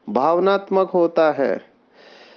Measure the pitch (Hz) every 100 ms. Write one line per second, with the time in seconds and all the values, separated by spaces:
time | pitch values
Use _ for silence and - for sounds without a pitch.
0 | - 107 143 175 190 196 196 190 180 185
1 | 170 165 156 143 127 92 - _ _ _
2 | - - -